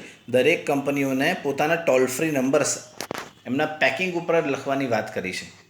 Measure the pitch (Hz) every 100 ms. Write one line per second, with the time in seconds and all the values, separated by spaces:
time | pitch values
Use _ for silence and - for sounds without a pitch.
0 | - - - 127 135 165 - 143 139 143
1 | 139 131 147 185 143 135 151 170 170 131
2 | 127 - 160 143 127 147 135 - - -
3 | - - - - 117 131 151 - 135 -
4 | 185 170 165 165 143 131 139 135 131 110
5 | 110 - 92 90 - - -